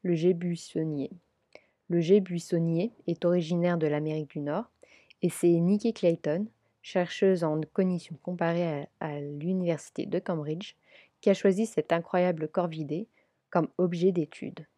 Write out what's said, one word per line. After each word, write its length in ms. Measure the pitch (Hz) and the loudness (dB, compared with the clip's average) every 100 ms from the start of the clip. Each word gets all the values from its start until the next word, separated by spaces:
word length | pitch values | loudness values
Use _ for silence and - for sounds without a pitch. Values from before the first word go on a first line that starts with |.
le 120 | 185 | 0
geai 200 | 170 175 | 2 2
buissonnier. 760 | 175 175 170 - 165 160 147 139 175 _ _ _ - _ _ _ | 2 -2 -6 -6 -4 -4 -4 -6 -10 _ _ _ -20 _ _ _
Le 120 | 170 | -2
geai 200 | 165 202 | 4 4
buissonnier 720 | 185 175 - 170 165 165 220 _ - | 4 -8 -2 0 0 0 -2 _ -6
est 180 | 165 | -2
originaire 540 | 175 180 160 175 175 175 | 2 2 0 0 0 2
de 80 | 156 | 0
l'Amérique 460 | 147 151 156 147 | 0 -2 -4 -6
du 80 | 156 | -8
Nord 260 | 147 165 240 _ - _ _ _ | -4 -6 -8 _ -20 _ _ _
et 80 | 175 | -4
c'est 180 | - 175 | 2 4
Nikki 460 | 170 170 202 226 | 4 4 2 0
Clayton, 520 | 220 180 170 156 160 220 _ _ _ | 0 0 0 -2 -2 -4 _ _ _
chercheuse 600 | - 185 175 - 196 185 | -4 -2 -2 2 2 4
en 160 | 165 156 156 | 2 -2 -2
cognition 460 | - 185 180 - 160 | 0 0 0 -6 -12
comparée 640 | - 175 170 170 170 147 139 _ | -10 -2 -2 0 -2 -4 -8 _
à, 60 | 160 | -8
à 60 | 147 | -8
l'université 840 | 143 147 165 190 175 156 - - | -8 -6 -2 -2 0 -2 -4 -8
de 140 | - 175 | -4 -4
Cambridge, 560 | - 165 147 160 - - _ - - _ | -2 -4 -4 -6 -8 -18 _ -20 -20 _
qui 80 | - | 2
a 40 | |
choisi 300 | 190 202 190 | 4 4 2
cet 280 | 226 - - | 0 -2 0
incroyable 560 | 165 165 180 180 165 156 | -2 0 0 2 0 -2
corvidé 600 | - 170 160 147 156 226 _ _ _ _ | -2 -2 -4 -6 -6 -6 _ _ _ _
comme 200 | 175 156 - | 0 0 0
objet 340 | 180 175 180 | 0 4 2
d'étude. 540 | 175 147 - - - 156 | 2 -4 -6 -12 -12 -20